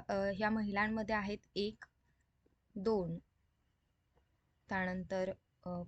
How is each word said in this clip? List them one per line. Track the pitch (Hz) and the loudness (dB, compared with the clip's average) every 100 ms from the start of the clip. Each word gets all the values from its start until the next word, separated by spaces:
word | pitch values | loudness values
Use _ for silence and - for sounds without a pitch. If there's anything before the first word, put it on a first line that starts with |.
| - | 2
अ, | 202 196 196 | 0 0 2
ह्या | 214 | 2
महिलांमध्ये | 220 208 202 214 220 214 214 | 2 0 2 2 0 0 0
आहेत | 202 208 _ 185 | 0 -6 _ -2
एक, | 208 - - _ _ _ _ _ _ _ _ 214 | -2 -4 -18 _ _ _ _ _ _ _ _ -2
दोन, | 202 214 170 165 - _ _ _ _ _ _ _ _ _ _ _ _ _ - | 2 2 2 -4 -8 _ _ _ _ _ _ _ _ _ _ _ _ _ -2
त्यानंतर, | 190 185 185 175 190 190 - _ _ 180 | 0 0 -2 -2 0 0 -4 _ _ -6
अ, | 175 | -6